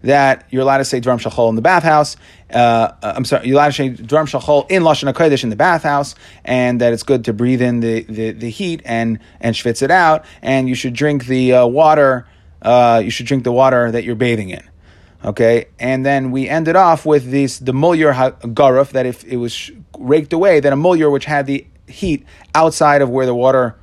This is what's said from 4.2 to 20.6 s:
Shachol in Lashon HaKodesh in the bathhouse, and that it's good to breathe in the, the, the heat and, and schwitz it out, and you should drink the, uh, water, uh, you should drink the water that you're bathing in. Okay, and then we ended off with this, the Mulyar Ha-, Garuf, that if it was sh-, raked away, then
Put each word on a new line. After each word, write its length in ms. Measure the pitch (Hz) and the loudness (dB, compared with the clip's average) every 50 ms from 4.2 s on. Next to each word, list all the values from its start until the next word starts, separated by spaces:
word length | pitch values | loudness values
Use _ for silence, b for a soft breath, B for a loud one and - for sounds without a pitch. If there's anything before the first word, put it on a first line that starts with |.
| 156 135 | 0 -2
Shachol 400 | - 131 - - 147 143 - - | -6 -6 0 0 0 0 2 0
in 140 | 185 185 165 | -2 2 2
Lashon 280 | 160 147 - 147 139 | 2 0 0 -2 -4
HaKodesh 320 | 123 - 165 156 139 123 - | -2 0 2 2 2 0 -2
in 60 | 117 | -6
the 60 | 107 | -2
bathhouse, 600 | 104 156 180 170 156 - 151 143 143 143 - - B B B B B B | 0 0 0 0 0 -2 -2 -2 -2 -4 -6 -12 B B B B B B
and 340 | - 127 127 123 123 123 120 | -4 -2 -2 0 -2 0 0
that 120 | 123 120 117 | 0 0 0
it's 100 | 110 - | -2 -2
good 220 | - 135 123 113 | -2 -2 -2 -2
to 80 | 123 110 | -4 -4
breathe 280 | 104 120 123 131 120 | -2 -2 -2 0 0
in 180 | 123 120 120 120 | 0 -2 -2 -2
the, 240 | 117 117 113 113 113 | -2 -2 -4 -4 -6
the, 280 | 110 110 107 110 110 | -8 -8 -8 -8 -8
the 180 | 107 110 117 117 | -8 -8 -12 -12
heat 320 | 107 - 196 175 165 160 - | -8 -8 -8 -8 -8 -10 -8
and, 340 | - 117 117 117 113 110 107 b b b b | -6 -6 -4 -2 -4 -4 -6 b b b b
and 160 | - 117 110 | -4 -4 -4
schwitz 260 | - - 120 117 - | -2 -4 -4 -2 -2
it 100 | 135 135 | 0 2
out, 340 | 170 185 175 160 156 156 B B B B | 4 4 4 4 2 0 B B B B
and 280 | B - 135 135 131 127 | B -2 -2 0 0 -2
you 60 | 127 | -4
should 180 | - - 127 120 | -4 -6 -8 -4
drink 320 | 113 143 151 147 139 123 | -2 -2 -2 -2 -2 -4
the, 280 | 123 131 127 127 127 123 | -4 -2 0 2 4 4
uh, 120 | 123 123 | 4 4
water, 600 | 120 123 151 160 156 156 151 143 135 131 123 123 b b b b b b b | 4 2 2 4 4 4 4 4 2 2 -2 -6 b b b b b b b
uh, 400 | - 110 120 123 123 120 117 113 104 | 0 2 4 4 4 4 2 2 0
you 60 | 120 | -2
should 160 | 113 - 123 | -6 -8 -6
drink 180 | 117 143 131 117 | -4 -4 -4 -2
the 80 | 123 | -2
water 400 | 120 123 135 131 127 123 120 117 | 2 2 2 4 2 2 0 0
that 120 | 113 120 90 | -4 -6 -6
you're 120 | 113 117 | -6 -4
bathing 340 | 107 123 120 117 107 101 92 | -2 -2 -2 -2 -4 -6 -10
in. 140 | 90 - - _ _ b b b b b b b b b - | -14 -16 -18 _ _ b b b b b b b b b -10
Okay, 400 | - 95 - 117 113 117 117 - _ _ - | -10 -2 0 2 2 2 2 -2 _ _ -8
and 260 | 120 127 131 131 131 | -4 -4 -4 -2 0
then 240 | 139 139 135 131 127 | 0 -2 -2 -2 -4
we 180 | 127 135 131 | -6 -6 -6
ended 280 | 123 143 165 165 160 165 | -4 -4 -2 -2 2 2
off 280 | 185 190 170 160 147 - | 4 4 4 2 0 2
with 280 | 156 151 143 123 127 | 0 0 0 0 -2
this, 260 | 131 139 139 127 - | -2 -2 -2 -2 -4
the 140 | - 131 131 | -6 -6 -4
Mulyar 420 | 127 131 151 175 175 160 156 147 131 | -2 0 2 2 2 2 2 0 2
Ha-, 180 | 127 131 131 | 2 0 -2
Garuf, 600 | - - - 120 113 - 143 135 127 131 139 135 | -2 -6 -12 -6 0 2 2 4 4 2 0 0
that 160 | - 131 127 | -2 -4 -4
if 160 | 127 117 - - | -4 -6 -10 -12
it 140 | - 131 | -10 -8
was 140 | 120 120 113 | -6 -6 -8
sh-, 200 | - - - - - - - _ - | -8 -12 -16 -16 -20 -20 -20 _ -20
raked 340 | - 123 123 147 156 151 - | -12 -2 0 0 0 2 -2
away, 280 | 170 165 190 202 170 | -2 0 2 4 4
then 120 | 147 | 4